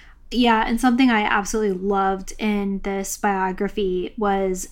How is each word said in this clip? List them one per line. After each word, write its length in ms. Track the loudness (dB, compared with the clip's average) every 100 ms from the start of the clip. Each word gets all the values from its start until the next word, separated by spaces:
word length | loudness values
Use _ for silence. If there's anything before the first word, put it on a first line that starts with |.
| -16 -20 -6
Yeah, 320 | 2 4 4 2
and 140 | 2
something 280 | 2 4 4
I 120 | 4
absolutely 560 | 2 0 0 0 0 -2
loved 560 | 0 0 0 -2 -6 -4
in 400 | -2 0 -2 -4
this 340 | -4 -6 -6 -4
biography 960 | -2 0 -2 -2 -4 -2 -2 -2 -4 -4
was 500 | 0 0 0 -4 -4